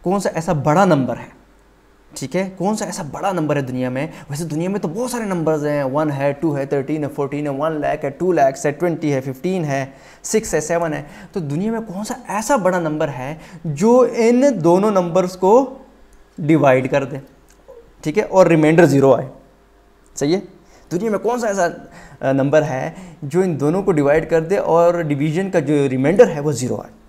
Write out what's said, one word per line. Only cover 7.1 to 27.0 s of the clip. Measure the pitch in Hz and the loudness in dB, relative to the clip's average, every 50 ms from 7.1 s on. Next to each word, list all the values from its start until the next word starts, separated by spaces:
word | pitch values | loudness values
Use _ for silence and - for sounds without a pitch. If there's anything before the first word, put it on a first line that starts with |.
फ़ोर्टीन | 151 - 143 135 143 143 147 | -4 -4 -6 -4 -4 -6 -4
है, | 147 | -4
वन | 139 135 151 160 160 151 | -4 -2 -4 -4 -2 -2
लाख | 143 139 143 147 - | -2 -4 -4 -2 -6
है, | 139 | -8
टू | 131 - 170 185 | -6 -2 -2 0
लैख | 175 156 139 135 135 - - | 2 2 2 2 0 0 -4
है, | 147 | -4
ट्वेंटी | 143 - 175 175 160 147 - 151 | -2 0 -2 -2 -2 -2 -2 -2
है, | 139 131 | -2 -2
फ़िफ़्टीन | 127 139 131 - - 180 190 185 160 | -4 -6 -10 -6 -4 -4 -2 -2 -2
है, | 147 139 139 135 135 - - - - - - - | -2 -2 -4 -6 -8 -12 -20 -20 -20 -20 -16 -8
सिक्स | - - 220 220 - - | -2 -2 -2 -2 0 -4
है, | 156 | -4
सेवन | 151 - 170 170 170 160 | -2 0 -2 -2 -2 -2
है। | 151 143 143 - - - - - - | -4 -6 -10 -14 -18 -20 -20 -10 -8
तो | 202 | -8
दुनिया | 160 139 143 156 196 220 | -6 -4 -4 -2 -2 -4
में | 226 226 | -4 -6
कौन | 226 214 175 190 214 | -8 -10 -10 -10 -8
सा | - 240 254 - - | -8 -10 -10 -8 -6
ऐसा | 185 208 214 - 285 | -6 -6 -2 0 0
बड़ा | 247 175 185 180 180 | 2 2 0 0 0
नंबर | 165 156 151 156 160 147 | -2 -2 -2 -2 -2 -4
है | 131 131 127 139 156 160 - - - 165 - | -4 -8 -10 -10 -10 -12 -16 -20 -20 -10 -8
जो | 165 147 139 185 226 240 254 247 | -8 -4 2 4 4 6 6 4
इन | - - 220 226 226 240 247 269 285 240 185 | 4 2 0 2 4 4 4 4 2 2 2
दोनों | 151 170 170 185 202 220 | 4 4 4 4 4 2
नंबर्स | 208 190 180 175 160 185 180 180 185 | 2 2 0 2 0 0 0 0 -4
को | - 185 185 214 254 277 254 - - - - _ _ - _ - - - _ _ - | 0 2 4 4 4 4 2 -8 -18 -20 -20 _ _ -20 _ -20 -20 -20 _ _ -6
डिवाइड | 156 147 160 147 135 139 127 131 131 131 | 2 2 4 4 6 4 4 4 2 0
कर | 151 143 135 | -2 -2 -2
दे, | 123 147 135 131 - - _ _ _ _ _ _ - - - - - _ _ - | -4 -10 -12 -14 -16 -20 _ _ _ _ _ _ -20 -20 -20 -20 -20 _ _ -8
ठीक | 156 151 | -2 -2
है, | 214 208 | -2 -2
और | - - 190 185 170 | 2 4 6 6 6
रिमाइंडर | 170 156 151 151 160 170 170 | 6 6 6 6 6 6 6
ज़ीरो | 143 139 139 135 135 123 | 6 6 4 6 6 4
आए, | 113 127 131 - - _ _ _ _ _ _ _ _ _ _ _ _ _ _ _ | 4 2 -8 -14 -20 _ _ _ _ _ _ _ _ _ _ _ _ _ _ _
सही | - 147 143 | -4 -2 -2
है। | 170 196 - - - - _ - - - - - | -2 -2 -4 -10 -20 -20 _ -20 -20 -20 -12 -8
दुनिया | 156 180 214 226 | -6 -4 -4 -2
में | 208 190 | -4 -2
कौन | - 214 240 247 | -2 -4 -4 -2
सा | 233 | -4
ऐसा, | 220 196 196 175 165 - - - - - - - - - - | -4 -2 0 -2 -2 -4 -8 -18 -20 -20 -20 -20 -20 -16 -6
अ, | - 135 | -2 0
नंबर | 135 139 135 143 147 156 | 0 2 2 4 2 2
है | 147 139 131 131 143 156 160 - 185 180 160 - 151 | 2 2 -4 -6 -6 -8 -10 -12 -20 -20 -16 -14 -12
जो | 139 143 180 | -2 0 0
इन | 196 185 160 | 0 0 0
दोनों | 127 139 147 165 196 | 0 0 0 0 0
को | 196 202 | 0 2
डिवाइड | 180 147 143 139 147 165 156 - | 2 2 4 4 2 2 2 0
कर | 165 160 | 0 0
दे | 160 160 196 | 0 0 -2
और | 202 - - 160 170 170 175 175 170 | -2 0 2 2 4 4 4 2 0
डिवीजन | 170 147 143 135 143 160 147 175 196 190 | -2 -2 -2 -2 -2 -2 0 -2 -4 0
का | 190 175 | 0 0
जो | 143 135 151 147 139 | 0 2 0 2 2
रिमाइंडर | 135 131 127 131 147 170 - 165 - | 0 0 0 2 2 6 6 6 4
है | - 147 | 4 -2
वो | 143 156 | -4 -4
ज़ीरो | 143 110 127 117 110 | -2 -2 -4 -4 -4
आए | 101 - - - _ | -6 -8 -14 -20 _